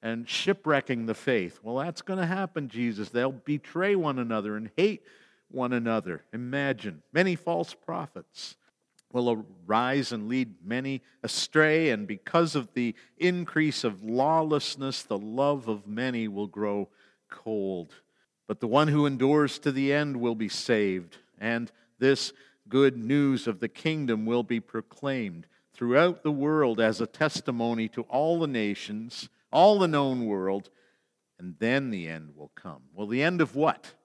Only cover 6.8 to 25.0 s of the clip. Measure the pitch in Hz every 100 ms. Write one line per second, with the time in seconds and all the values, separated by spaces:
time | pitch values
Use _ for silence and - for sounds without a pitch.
6.8 | 104 78 _ 156 190 175 - 170 165 -
7.8 | - 175 165 - - - - - _ _
8.8 | _ _ _ 123 123 113 107 98 87 110
9.8 | 123 139 131 117 104 127 123 90 87 120
10.8 | 135 135 _ _ 113 - - 156 156 156
11.8 | 160 113 104 104 - 170 170 147 120 -
12.8 | 120 110 - _ 175 180 165 - 156 135
13.8 | 120 95 110 120 139 160 160 147 - -
14.8 | 135 131 - 104 107 117 139 143 113 104
15.8 | 101 107 131 120 110 98 104 104 104 101
16.8 | 98 _ _ _ _ - - 110 98 92
17.8 | 80 - _ _ _ _ _ 107 120 131
18.8 | 156 147 147 135 131 151 143 - - 135
19.8 | 139 143 151 135 120 113 107 - - 117
20.8 | 101 92 87 - _ _ 107 117 117 _
21.8 | _ _ 131 135 - - - _ - 123
22.8 | 139 123 113 143 143 127 - 98 113 -
23.8 | 160 156 139 110 110 120 110 117 107 117
24.8 | - -